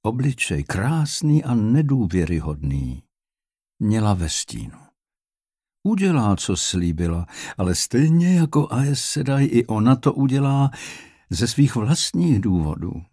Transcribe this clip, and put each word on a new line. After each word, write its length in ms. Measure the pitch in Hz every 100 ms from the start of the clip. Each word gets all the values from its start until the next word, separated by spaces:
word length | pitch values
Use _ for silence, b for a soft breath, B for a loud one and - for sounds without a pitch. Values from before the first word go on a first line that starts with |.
Obličej, 600 | 107 123 139 131 - 76
krásný 800 | 71 - 117 160 151 - 151 151
a 100 | 131
nedůvěryhodný, 1500 | 120 107 135 151 135 98 90 82 82 76 73 71 67 64 64 _ _ _ _ _ _ _ _
měla 360 | 107 110 107
ve 140 | 92 80
stínu. 500 | - - 57 55 - _ _ _ _ _ _ _ _ _ _
Udělá, 540 | 202 208 190 156 107 95
co 200 | - 92
slíbila, 680 | - 92 87 82 87 85 87 B B -
ale 160 | 90
stejně 600 | 87 - 120 156 165 175
jako 380 | 180 156 156 147
Aes 320 | 117 139 135
Sedai 400 | - 147 135 139
i 220 | 139 120 120
ona 300 | 110 113 131
to 160 | 143
udělá 580 | - 139 135 139 139 135 B B B B B B
ze 160 | 82 117
svých 280 | 135 139
vlastních 640 | 120 107 165 - 170 175 113
důvodů. 520 | 98 90 76 76 87 80 85